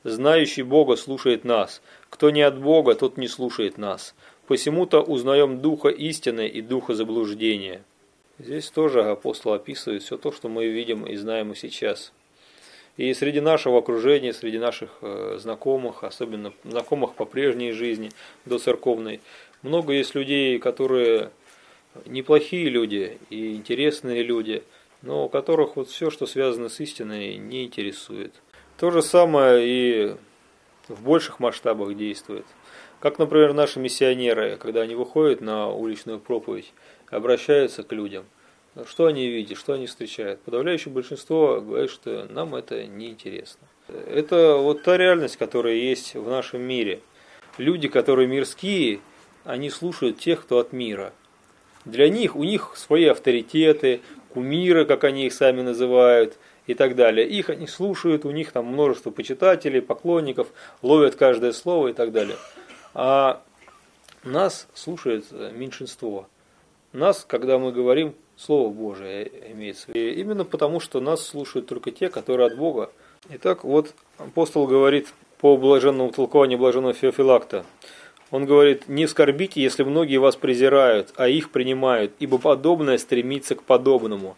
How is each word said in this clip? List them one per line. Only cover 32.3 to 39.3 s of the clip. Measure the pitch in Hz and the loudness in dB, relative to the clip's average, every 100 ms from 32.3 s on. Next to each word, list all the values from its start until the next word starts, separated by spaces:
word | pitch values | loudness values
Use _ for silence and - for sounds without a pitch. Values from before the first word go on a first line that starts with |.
| 101 - _ _ - - _ | -14 -14 _ _ -20 -20 _
Как, | 147 - | -4 0
например, | 151 151 151 | 2 6 4
наши | 147 143 135 | 4 0 0
миссионеры, | 131 - 131 127 123 110 107 101 | -8 0 0 2 0 0 -2 -6
когда | 113 113 | -6 -4
они | 113 | -4
выходят | 117 123 156 151 123 | -6 -4 0 2 0
на | 110 107 104 | -4 -6 -6
уличную | 107 110 107 - 110 | -6 -8 -8 -12 -14
проповедь, | - 120 113 101 - _ _ _ _ | -8 -8 -6 -12 -14 _ _ _ _
обращаются | 113 117 120 - 147 131 - | -6 0 0 2 2 2 -4
к | - | -12
людям. | 110 104 95 95 _ _ _ _ - 120 | -10 -10 -12 -16 _ _ _ _ -20 -18
Что | - | 0
они | 165 143 | 0 0
видят, | 127 | -4